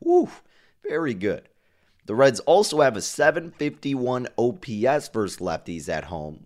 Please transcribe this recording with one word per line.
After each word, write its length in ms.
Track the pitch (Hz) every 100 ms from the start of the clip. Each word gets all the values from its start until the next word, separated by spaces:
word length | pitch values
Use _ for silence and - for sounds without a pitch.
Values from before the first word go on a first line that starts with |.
Woo, 280 | 339 359 233 - _ _ _ _ -
very 280 | 156 156
good. 340 | 98 98 80 - _ _ _ _ _ -
The 100 | 107
Reds 240 | 135 110
also 400 | - 180 214 151
have 160 | 135 104
a 60 |
seven 500 | - - 147 160 165
fifty-one 720 | - 147 147 143 135 123 127 123 -
O 160 | 120
P 320 | 180 - 107
S 240 | 110 147 -
versus 300 | 113 98 -
lefties 500 | 90 80 - 85 78
at 160 | 80
home, 400 | 69 82 76 76